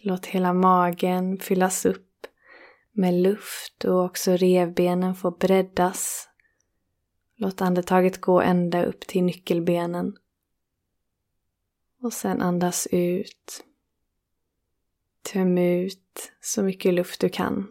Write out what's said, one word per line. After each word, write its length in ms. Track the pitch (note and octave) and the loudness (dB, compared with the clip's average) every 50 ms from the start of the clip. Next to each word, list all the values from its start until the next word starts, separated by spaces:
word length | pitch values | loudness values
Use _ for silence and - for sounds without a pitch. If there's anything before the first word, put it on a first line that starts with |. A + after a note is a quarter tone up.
Låt 240 | - G3+ F#3+ F#3 - | -2 -4 -4 -4 -6
hela 280 | - - F#3+ F#3 F3+ F3+ | -4 -2 0 0 2 2
magen 840 | F#3 F#3 F#3 F#3 F3+ F3+ F3 F3 - - F3+ F#3 F#3 F#3 F#3 F#3+ F#3+ | 4 4 6 6 6 4 2 0 -2 -2 0 0 0 -2 -4 -4 -6
fyllas 460 | - - G3 F#3 F#3 F#3 F#3 - - | -4 -2 0 2 2 0 0 0 0
upp 240 | F#3 F#3+ - _ _ _ _ - - _ _ _ - - - - - _ _ _ _ _ G#3+ | -2 -2 -2 _ _ _ _ -20 -20 _ _ _ -20 -20 -20 -20 -20 _ _ _ _ _ 0
med 140 | F#3 F3+ F3+ | 0 2 2
luft 720 | F3+ F3+ F#3+ G#3 G#3+ - - - - - - _ _ - | 2 2 2 0 -2 -8 -14 -14 -12 -14 -16 _ _ -2
och 220 | G3 F#3 F3+ F3+ | 0 2 0 0
också 260 | F3+ - - - F#3+ | -2 -4 -4 0 0
revbenen 840 | F#3 F3 F#3 F3+ F#3 F3+ F3 E3+ F3 - F3+ F3+ F3+ F3+ F3+ F#3 F#3 | 2 4 4 4 4 4 2 2 0 0 2 2 2 0 0 -2 -4
få 160 | F#3 - F3+ | -2 -4 -6
breddas. 1000 | F3 _ - F#3+ F#3+ F#3+ F#3 F#3+ - - F3+ F#3 F#3+ - - - - - - _ _ _ _ _ _ _ _ _ _ _ _ _ _ _ _ _ _ _ _ _ _ | -2 _ 2 2 4 2 2 0 0 0 0 0 0 -4 -8 -8 -8 -10 -14 _ _ _ _ _ _ _ _ _ _ _ _ _ _ _ _ _ _ _ _ _ _
Låt 260 | _ G#3 F#3+ F#3 - | _ -6 -6 -2 -2
andetaget 600 | F#3+ F#3 F3+ F3+ F3+ - F#3 F3+ F3+ F#3 F#3 - | 0 0 0 0 0 2 2 4 4 2 0 0
gå 200 | - - F3+ F3+ | 0 4 4 4
ända 440 | - - F3+ F3+ F3 E3+ F3 F3 F3 | 4 4 2 2 2 0 0 0 0
upp 140 | - F#3 _ | -2 -4 _
till 240 | - - - F#3 F3+ | -14 -4 -2 0 0
nyckelbenen. 920 | F3+ F3 - _ - F3+ E3+ E3+ F3+ F3 E3+ F3 E3+ F3 F3 F3+ G3 G3+ _ _ _ _ _ _ _ _ _ _ _ _ _ _ _ _ _ _ _ _ _ _ _ _ _ _ _ _ _ _ _ _ _ _ _ _ _ | 0 -2 -4 _ -2 -2 0 0 0 0 0 -2 -4 -4 -6 -6 -8 -8 _ _ _ _ _ _ _ _ _ _ _ _ _ _ _ _ _ _ _ _ _ _ _ _ _ _ _ _ _ _ _ _ _ _ _ _ _
Och 120 | B3 A#3 A3 | -8 -8 -6
sen 280 | - - G3+ F#3 - | -4 -4 -2 -2 0
andas 460 | - F3+ F3 F3 F3+ F3 F3 - - - | 0 0 0 0 0 0 -2 -4 -4 -2
ut. 760 | - F3+ F3 F3 F3 F#3 - - - _ _ - - - - _ _ _ _ _ _ _ _ _ _ _ _ _ _ _ _ _ _ _ _ _ _ _ _ _ _ _ _ _ _ _ | 0 0 0 0 -2 -4 -6 -10 -16 _ _ -18 -18 -18 -20 _ _ _ _ _ _ _ _ _ _ _ _ _ _ _ _ _ _ _ _ _ _ _ _ _ _ _ _ _ _ _
Töm 360 | _ - - F#3+ F#3 F#3 F3+ | _ -6 -2 0 0 2 2
ut 720 | F3+ F3+ F3 F3 F3 F#3 G3 - _ _ _ _ - - - _ _ | 2 2 2 2 0 -2 -6 -8 _ _ _ _ -18 -18 -18 _ _
så 220 | - - - A3 G3 | -10 -6 -4 -2 -2
mycket 300 | F#3+ F#3+ F#3+ - F#3+ F3+ | -2 -4 0 0 2 2
luft 280 | F3 F3+ - - - | 2 -2 -4 -4 -2
du 80 | F#3 F3 | -2 -2
kan. 380 | - - F3+ - - G3+ G3 - | -2 -2 -4 -4 -4 -4 -6 -10